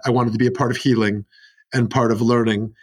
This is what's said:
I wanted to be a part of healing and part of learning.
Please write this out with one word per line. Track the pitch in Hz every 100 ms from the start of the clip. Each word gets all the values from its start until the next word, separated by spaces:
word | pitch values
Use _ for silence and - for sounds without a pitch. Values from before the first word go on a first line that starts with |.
| 127
I |
wanted | 123 120
to | 110
be | 123
a |
part | - 127
of | -
healing | 139 113 107 104 104 _ - _ _
and | 131 113
part | 131 117
of | 110
learning. | 117 120 113 104 113 -